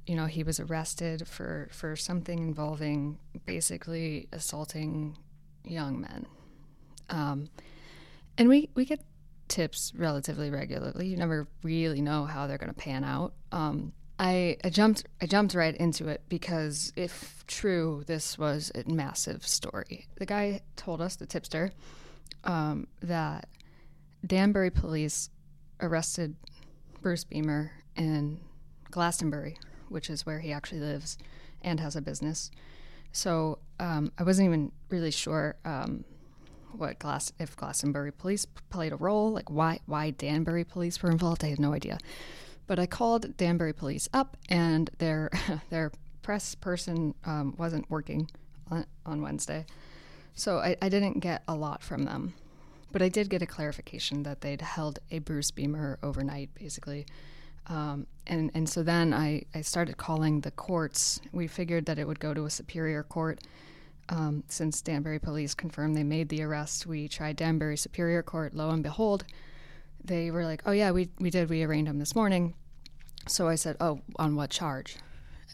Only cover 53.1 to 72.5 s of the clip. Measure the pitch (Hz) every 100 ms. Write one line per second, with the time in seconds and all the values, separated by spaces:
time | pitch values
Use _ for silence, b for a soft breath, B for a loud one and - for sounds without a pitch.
53.1 | 180 202 185 170 - 151 - - - -
54.1 | 143 147 139 147 143 160 - 151 143 -
55.1 | 160 147 151 139 - 143 151 143 135 143
56.1 | 131 139 143 139 - 190 143 147 143 147
57.1 | B B B B B - 165 151 143 -
58.1 | - - 165 160 165 160 - 165 170 165
59.1 | 123 156 151 - 160 156 175 170 - -
60.1 | 156 156 151 143 - - 175 151 - -
61.1 | - - 180 165 - 170 170 160 160 147
62.1 | 156 156 147 151 - - 170 160 151 151
63.1 | 170 160 - B B B B B B -
64.1 | 165 156 147 - - 156 - - 151 156
65.1 | 156 - 151 143 - 170 - 151 156 147
66.1 | 156 151 151 156 151 151 - 180 156 147
67.1 | - 151 156 160 160 156 147 - - 170
68.1 | 170 160 165 156 - 160 160 151 151 220
69.1 | 202 - B B B B B B B -
70.1 | 175 165 165 165 160 - 202 202 180 180
71.1 | - 180 180 165 160 160 156 156 143 147
72.1 | 226 214 185 175